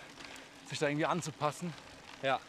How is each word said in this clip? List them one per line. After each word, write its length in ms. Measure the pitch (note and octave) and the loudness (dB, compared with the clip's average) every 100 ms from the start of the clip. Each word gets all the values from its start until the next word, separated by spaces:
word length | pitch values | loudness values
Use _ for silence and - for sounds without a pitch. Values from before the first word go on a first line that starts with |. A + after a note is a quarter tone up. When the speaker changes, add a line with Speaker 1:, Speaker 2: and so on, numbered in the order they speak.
| - - - - - - - | -6 -12 -12 -12 -14 -16 -6
Speaker 1:
sich 120 | C3+ | 2
da 80 | D3 | 4
irgendwie 180 | D3 D#3 | 6 4
anzupassen. 640 | E3+ D#3 - D3 - F3 D3 - - - - | 4 0 0 0 0 -4 -6 -12 -16 -14 -2
Speaker 2:
Ja. 160 | C3+ B2+ | 2 2